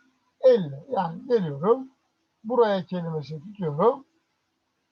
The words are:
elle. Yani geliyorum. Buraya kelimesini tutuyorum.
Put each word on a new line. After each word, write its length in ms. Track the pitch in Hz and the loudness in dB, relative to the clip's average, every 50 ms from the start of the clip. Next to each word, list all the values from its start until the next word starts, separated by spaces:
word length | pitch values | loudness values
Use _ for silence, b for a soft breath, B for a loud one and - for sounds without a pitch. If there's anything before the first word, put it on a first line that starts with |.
| _ _ _ _ _ _ _ _ | _ _ _ _ _ _ _ _
elle. 420 | - 254 247 208 170 143 135 139 - 277 | 4 6 6 6 2 -2 -8 -12 -10 -6
Yani 380 | 247 202 180 160 170 185 262 | -4 -4 -4 -4 -6 -8 -4
geliyorum. 640 | 254 240 220 175 151 143 139 165 208 247 269 262 - _ _ _ _ _ _ _ _ _ _ - | 0 0 0 0 -2 -4 0 2 2 2 2 -2 -10 _ _ _ _ _ _ _ _ _ _ -8
Buraya 420 | 220 254 240 233 208 202 190 175 | -2 2 2 4 4 2 -2 -4
kelimesini 560 | - 185 175 170 165 160 156 139 139 156 151 156 | -4 -6 -6 -6 -6 -6 -6 -8 -10 -12 -14 -14
tutuyorum. 640 | 214 202 202 175 151 143 151 196 233 277 262 - _ _ _ _ _ _ _ _ _ _ _ _ _ _ _ _ _ | -14 -10 -8 -6 -4 0 2 2 2 2 0 -6 _ _ _ _ _ _ _ _ _ _ _ _ _ _ _ _ _